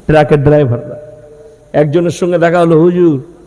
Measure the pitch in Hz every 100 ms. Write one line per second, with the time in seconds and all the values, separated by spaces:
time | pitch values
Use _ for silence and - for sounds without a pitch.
0 | - 151 147 147 139 151 135 120 - -
1 | - - - - - - _ 147 151 165
2 | 175 - 175 175 165 175 170 156 175 175
3 | 170 135 - -